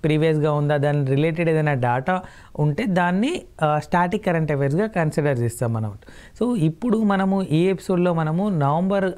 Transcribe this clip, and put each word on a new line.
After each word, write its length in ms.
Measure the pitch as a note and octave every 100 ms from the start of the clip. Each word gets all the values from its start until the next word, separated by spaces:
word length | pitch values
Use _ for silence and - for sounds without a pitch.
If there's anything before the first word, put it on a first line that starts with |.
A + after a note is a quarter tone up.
ప్రీవియస్‌గా 480 | D#3+ D3+ D#3+ D#3 D3+
ఉందా, 240 | D3 D3 D3
దాని 300 | C#3+ D3 C3+
రిలేటెడ్ 440 | C3+ D#3+ D#3+ E3
ఏదైనా 240 | D#3 D3+
డేటా 480 | C#3 B2 B2 C3+ F#3 F#3 - - -
ఉంటే 260 | D3+ D3
దాన్ని, 580 | A3+ F3+ F3 F#3 B3+ F4+ - -
ఆ, 160 | D#3 D3+
స్టాటిక్ 480 | - F3 F3 G#3+ -
కరెంట్ 260 | E3 D#3
అఫైర్స్‌గా 340 | C#3+ C#3 D#3 G#3+
కన్సిడర్ 520 | G3+ D#3 D#3+ D3 B2+
చేస్తాం 340 | A#2 - A#2+
మనం. 200 | A2+ A2 G2+ - - - -
So, 140 | A#3+ A#3+
ఇప్పుడు 420 | D#3+ D#3+ B3 A3
మనము 440 | G#3+ G3 F#3+ G3
ఈ 220 | - D#3 F3+
ఎపిసోడ్‌లో 460 | F#3+ - F#3 F3
మనము 340 | E3 D#3 D#3+ G#3
నవంబర్ 640 | F3 C#3 D#3 F#3 G3 F#3